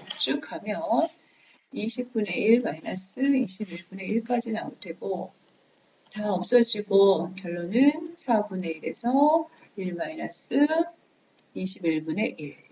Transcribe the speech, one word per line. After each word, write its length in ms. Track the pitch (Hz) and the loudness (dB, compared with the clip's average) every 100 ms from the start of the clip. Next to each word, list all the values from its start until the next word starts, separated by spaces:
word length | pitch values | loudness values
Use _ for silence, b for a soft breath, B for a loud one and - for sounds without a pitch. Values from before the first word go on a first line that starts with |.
| - - | -14 -6
쭉 200 | - - | -4 -4
가면 400 | - 170 202 185 165 247 330 b b b b b _ | -6 -8 -6 -4 0 2 0 b b b b b _
이십분의 720 | - 220 - 247 226 202 175 | -6 -6 -4 -4 -2 -2 2
일 200 | 202 240 | 4 6
마이너스 600 | 165 151 - 185 - - | 4 -4 -6 -8 -10 -2
이십일분의 880 | 277 269 208 - 196 170 - 190 185 | 2 2 0 -4 -8 -8 -10 -10 -2
일까지 420 | 220 226 247 233 | -2 0 -2 -2
나올 260 | 214 - - | -4 -6 -10
테고, 500 | 185 165 196 185 - - _ _ _ _ _ _ _ | -12 -8 -4 -4 -6 -14 _ _ _ _ _ _ _
다 220 | 208 208 | -6 -2
없어지고 1000 | 196 202 247 233 208 202 196 196 165 165 - | -2 4 4 4 0 2 6 8 6 0 -6
결론은 800 | 175 175 175 220 277 311 - - | -6 -6 0 4 6 4 -2 -8
사분의 560 | - 220 202 185 170 160 | 0 0 0 -4 -6 -6
일에서 720 | 151 240 240 262 294 320 320 b b - | -8 -6 0 2 2 0 -2 b b -8
일 160 | 185 | -6
마이너스 760 | 170 156 - - - - 277 294 320 339 - _ _ _ _ _ | -6 -6 -8 -10 -12 -4 2 4 2 0 -6 _ _ _ _ _
이십일분의 840 | 190 185 - 170 156 156 185 220 - | -6 -6 -2 -2 0 -2 -2 -4 -6
일 180 | 147 - _ | -12 -12 _